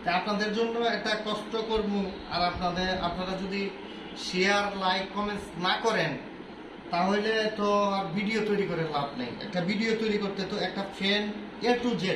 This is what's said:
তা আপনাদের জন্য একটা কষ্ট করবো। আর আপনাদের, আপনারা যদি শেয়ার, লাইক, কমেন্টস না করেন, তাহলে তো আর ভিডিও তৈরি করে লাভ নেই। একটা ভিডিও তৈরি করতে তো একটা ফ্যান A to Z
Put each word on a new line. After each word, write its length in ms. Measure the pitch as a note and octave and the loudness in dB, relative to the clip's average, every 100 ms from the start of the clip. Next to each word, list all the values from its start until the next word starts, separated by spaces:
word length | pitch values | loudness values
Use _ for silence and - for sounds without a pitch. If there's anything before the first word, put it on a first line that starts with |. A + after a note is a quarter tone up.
তা 80 | - | 2
আপনাদের 420 | F3+ G3 G3+ G#3 | 0 2 0 2
জন্য 260 | G3+ A3+ A3+ | 2 0 2
একটা 360 | A#3 G#3 G3 G#3+ G#3 | 2 2 0 -2 -2
কষ্ট 300 | G#3 - A3+ | -4 -2 -4
করবো। 560 | A3 A3 G3+ G3+ F#3 - - | 0 0 2 0 -2 -4 -4
আর 100 | E3 | 0
আপনাদের, 580 | F3 F3 F3+ F3 F#3 F#3 | 2 2 -2 0 0 0
আপনারা 320 | E3+ E3+ F#3 | -2 -2 -4
যদি 380 | F#3 F#3+ G3 G3 - - - - - | -4 -2 -2 -4 -6 -12 -12 -12 -10
শেয়ার, 600 | - F#3 F#3+ G3+ G3+ G3 | -4 2 4 4 2 0
লাইক, 260 | F#3+ F#3+ G3 | 0 2 0
কমেন্টস 500 | G3 G3+ G3+ - E3 | -2 -2 -2 -6 -2
না 140 | F3+ G#3+ | 0 2
করেন, 340 | A3+ F#3 D#3+ B2+ - - - - - - - | 2 2 0 -2 -8 -12 -12 -12 -14 -14 -4
তাহলে 600 | E3+ F#3+ G3+ G#3+ A3 G#3+ G#3+ | 0 4 4 4 2 0 0
তো 260 | G#3 G3+ | 4 4
আর 220 | G3+ G3 F3+ | 4 2 0
ভিডিও 400 | E3+ G#3 A3 G#3 | 0 2 2 2
তৈরি 180 | G3 | 2
করে 200 | F3+ E3+ | 2 0
লাভ 340 | D3+ C#3+ C#3 B2+ | 0 0 -2 -4
নেই। 100 | B2 | -6
একটা 340 | A2+ - F3+ | -6 -4 -2
ভিডিও 340 | E3+ G#3 A3+ A3 | 0 2 2 2
তৈরি 220 | A3 G3+ | 2 2
করতে 260 | G3 F#3+ F#3 | 0 -2 -4
তো 80 | G3+ | -2
একটা 260 | F3+ - G3 - | -2 -2 -6 -2
ফ্যান 340 | G3 G#3 G#3 G#3 - - | 2 2 0 -4 -10 -2
A 40 | A#3 | 2
to 240 | A#3+ A#3+ G3 | 4 4 0
Z 20 | F#3 | 0